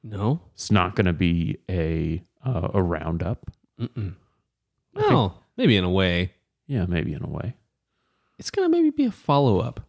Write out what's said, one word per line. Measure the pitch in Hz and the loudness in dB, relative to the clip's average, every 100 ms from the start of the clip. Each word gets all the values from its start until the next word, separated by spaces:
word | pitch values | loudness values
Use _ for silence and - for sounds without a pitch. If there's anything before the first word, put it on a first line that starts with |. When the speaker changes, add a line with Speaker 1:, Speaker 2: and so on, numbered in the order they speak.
Speaker 1:
No. | 110 101 107 160 - | -12 -4 -2 -2 -6
Speaker 2:
It's | - - | -14 0
not | 104 90 98 | 2 2 2
gonna | 92 | 2
be | 82 90 85 85 - - | 2 0 0 -2 -6 -6
a, | 92 80 80 80 82 - _ | -4 -2 -2 -2 -6 -10 _
uh, | 127 123 - | -4 -4 -2
a | 101 | 0
roundup. | 90 80 82 82 90 120 - - _ - | 0 -2 -4 -4 -4 -6 -10 -18 _ -10
Speaker 1:
Mm-mm. | 104 - 92 - _ _ _ _ _ _ _ 403 | -10 -8 -10 -12 _ _ _ _ _ _ _ -2
Speaker 2:
I | |
think | 427 | 4
Speaker 1:
Well, | 190 98 - _ - | 4 2 -4 _ 0
maybe | 240 107 | 4 4
in | |
a | 90 | 4
way. | 92 92 87 90 _ _ _ - | 2 2 0 -2 _ _ _ -6
Speaker 2:
Yeah, | 135 87 | -4 -2
maybe | 87 - | -2 -4
in | 73 | -6
a | - | -8
way. | 71 - - _ _ _ _ _ _ _ _ | -8 -10 -12 _ _ _ _ _ _ _ _
Speaker 1:
It's | - | -8
gonna | - 359 | -2 2
maybe | 339 311 | 4 2
be | 302 | 2
a | 262 | -2
follow-up. | - - 143 139 95 117 - | -2 0 2 4 2 0 -8